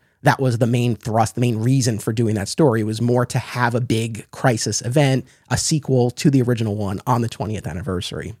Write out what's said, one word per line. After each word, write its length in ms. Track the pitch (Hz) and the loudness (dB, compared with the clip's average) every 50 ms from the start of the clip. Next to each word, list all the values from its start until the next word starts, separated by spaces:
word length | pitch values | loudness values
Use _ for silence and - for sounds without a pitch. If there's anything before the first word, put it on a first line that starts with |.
| _ _ _ _ | _ _ _ _
that 180 | - - 120 - | 2 2 2 2
was 180 | 135 127 113 110 | 2 0 2 2
the 80 | 123 | 2
main 300 | 113 120 123 123 120 110 | 2 2 2 2 0 -2
thrust, 380 | - - 117 107 113 113 - - | -2 -4 -2 0 0 0 0 0
the 60 | 120 | 0
main 180 | 120 123 113 110 | 0 0 0 0
reason 400 | 110 123 135 135 110 127 110 95 | 2 2 2 2 2 0 0 -2
for 140 | - 117 | -2 -2
doing 220 | 107 117 117 107 110 | 0 0 0 0 0
that 140 | 101 101 - | 0 -2 -2
story. 320 | - - 160 135 110 113 | 0 2 2 4 4 2
It 40 | 107 | 0
was 160 | 107 110 113 | -2 -2 -2
more 240 | 120 120 123 123 120 | 0 2 2 2 0
to 120 | - - 123 | 0 -2 -6
have 360 | - - - 123 123 120 120 | -6 -6 -4 -2 0 0 0
a 60 | 123 | 0
big 480 | 127 - 117 110 113 113 113 104 - _ | 0 0 0 -2 -2 -4 -8 -10 -14 _
Crisis 500 | - - - 135 117 110 - 113 101 - | -6 0 0 2 2 0 -2 -2 -4 -4
event, 440 | - 117 123 156 143 135 135 127 - - _ _ _ - | -2 0 2 2 4 4 2 0 -2 -6 _ _ _ -4
a 60 | 123 | -4
sequel 540 | - - - 160 147 - - 131 123 123 123 | -2 0 0 -2 0 0 2 2 2 2 0
to 180 | - - - 151 | 0 2 2 4
the 120 | 135 135 | 4 4
original 320 | 120 123 120 110 117 107 101 | 4 2 0 0 0 -2 -2
one 240 | 107 107 95 104 92 - | -2 -4 -4 -6 -4 -2
on 160 | - 123 120 | 0 0 0
the 60 | 117 113 | 0 -2
twentieth 380 | - - - - 87 82 - | -4 -6 -6 -6 -6 -6 -6
anniversary. 680 | 90 85 90 104 - 92 90 - - - 80 73 - 110 | -8 -8 -6 -6 -4 -4 -4 -4 -6 -8 -10 -10 -10 -14